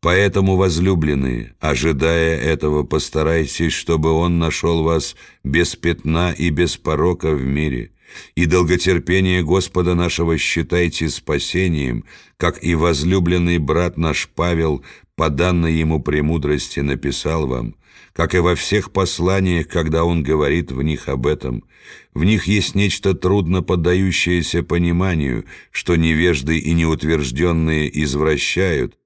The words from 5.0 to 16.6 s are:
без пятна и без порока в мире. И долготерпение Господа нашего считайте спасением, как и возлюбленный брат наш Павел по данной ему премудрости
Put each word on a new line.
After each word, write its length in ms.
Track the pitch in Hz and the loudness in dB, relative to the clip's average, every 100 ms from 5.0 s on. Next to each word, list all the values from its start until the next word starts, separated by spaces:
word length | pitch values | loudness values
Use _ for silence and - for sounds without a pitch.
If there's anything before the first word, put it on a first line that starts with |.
| 76 - - - | -2 -12 -20 -12
без 320 | - 76 85 - | -4 0 0 -2
пятна 560 | 85 82 - 80 90 | -4 -2 -2 0 0
и 180 | 80 85 | 0 -2
без 280 | 73 85 - | 2 0 -2
порока 560 | - 78 85 85 80 | -4 0 0 0 -2
в 100 | 76 | -2
мире. 480 | 65 71 76 64 57 _ _ - - - | -2 -2 -2 -4 -8 _ _ -20 -12 -2
И 100 | 87 | 2
долготерпение 1000 | 90 85 87 92 90 - 92 95 92 | 4 4 2 2 0 2 2 2 0
Господа 520 | 80 95 92 - 87 87 | 2 0 0 -2 0 0
нашего 420 | 87 - 85 80 | 0 0 0 0
считайте 720 | - - 80 87 87 - 80 | -2 -2 -2 0 0 -2 -4
спасением, 920 | - - 73 - 90 92 80 67 58 - - - _ | -6 -4 -4 -2 -2 0 0 -2 -4 -8 -20 -20 _
как 260 | 85 90 | -4 -2
и 120 | 82 82 | -2 0
возлюбленный 840 | 85 78 85 95 85 90 87 87 | 2 0 0 0 2 2 2 0
брат 400 | 73 80 87 - | 0 0 0 -2
наш 300 | 82 73 - | -2 -2 -6
Павел 560 | - 87 85 80 71 - - _ - | -4 -2 0 0 -2 -6 -20 _ -4
по 140 | 82 | -2
данной 440 | 71 87 90 82 | 2 2 2 2
ему 280 | 82 80 80 | 2 0 0
премудрости 800 | 65 76 73 82 73 73 | 0 0 0 0 0 -2